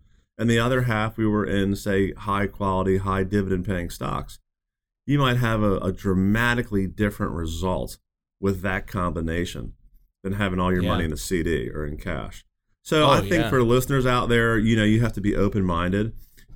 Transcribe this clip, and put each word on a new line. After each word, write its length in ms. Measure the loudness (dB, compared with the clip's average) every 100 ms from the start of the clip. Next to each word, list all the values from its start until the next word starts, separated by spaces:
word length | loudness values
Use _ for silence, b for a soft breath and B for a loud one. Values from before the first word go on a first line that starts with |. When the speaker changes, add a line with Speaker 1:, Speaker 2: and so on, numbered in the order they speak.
| _ _ _ -4
Speaker 1:
and 120 | 2
the 80 | 2
other 240 | 2 2
half 340 | 0 0 0 0
we 100 | 0
were 180 | 2 0
in, 300 | 0 0 0
say, 380 | 0 0 0
high 340 | -2 -4 -2 -4
quality, 500 | -2 -2 0 2 0
high 260 | 0 -2
dividend 420 | 0 0 0 -2 -2
paying 260 | -4 -4
stocks? 480 | -6 -6 -6 -8 -16 _ _ _ _ _ _ -2
You 140 | 2
might 180 | 2 2
have 240 | 2 2
a, 160 | 2 0
a 140 | -2
dramatically 960 | -2 0 2 2 2 2 0 0 -2 -2
different 460 | -2 -2 -2 -4
result 640 | -4 -6 -4 -2 -2 -6 -12 _ _ _ _
with 220 | -2 -2
that 260 | -2 -4 -4
combination 840 | -4 -2 -2 -2 -2 -4 -6 -12 -14 -20 _ _ _
than 100 | -6
having 260 | -2 -2 0
all 140 | 0
your 80 | 2
Speaker 2:
Yeah. 80 | 2
Speaker 1:
money 160 | 0 -2
in 80 |
a 40 | -4
C 260 | -4 -2
D 260 | 0 -2 -2
or 160 | -6 -8
in 120 | -8
cash. 460 | -8 -8 -8 -14 -20 _ _ _
So 220 | -2 2 4
Speaker 2:
Oh, 40 |
Speaker 1:
I 80 | 4
think 140 | 2
Speaker 2:
yeah. 160 | 0 2
Speaker 1:
for 100 | 2
listeners 460 | 4 4 2 0 2
out 220 | 2 2
there, 280 | 2 2 2
you 180 | 2 4
know, 80 |
you 180 | 4 4
have 120 | 2
to 80 | 0
be 140 | -2 0
open-minded 800 | 0 2 0 0 0 0 -2 -6 b b b